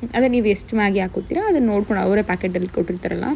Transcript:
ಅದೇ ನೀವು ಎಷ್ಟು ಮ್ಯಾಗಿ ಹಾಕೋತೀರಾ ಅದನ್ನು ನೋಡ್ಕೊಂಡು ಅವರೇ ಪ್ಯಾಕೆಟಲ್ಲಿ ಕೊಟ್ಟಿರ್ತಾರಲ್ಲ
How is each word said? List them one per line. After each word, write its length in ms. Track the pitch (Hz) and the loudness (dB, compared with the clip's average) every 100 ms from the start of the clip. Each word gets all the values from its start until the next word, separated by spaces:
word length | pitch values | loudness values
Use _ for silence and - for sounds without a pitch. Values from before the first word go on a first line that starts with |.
| 233 | -4
ಅದೇ 140 | 240 254 | 0 2
ನೀವು 180 | 240 214 | 4 2
ಎಷ್ಟು 300 | 196 - 220 | 0 0 0
ಮ್ಯಾಗಿ 240 | 202 190 | 2 0
ಹಾಕೋತೀರಾ 480 | 185 190 190 330 427 | -2 -4 -4 -2 2
ಅದನ್ನು 180 | 311 226 | 2 2
ನೋಡ್ಕೊಂಡು 360 | 202 202 196 | 2 0 0
ಅವರೇ 200 | 185 208 | 2 2
ಪ್ಯಾಕೆಟಲ್ಲಿ 460 | 196 185 190 180 180 | 0 -2 -2 -2 -2
ಕೊಟ್ಟಿರ್ತಾರಲ್ಲ 560 | - 170 180 - 175 208 | -2 -2 -4 -4 -4 -2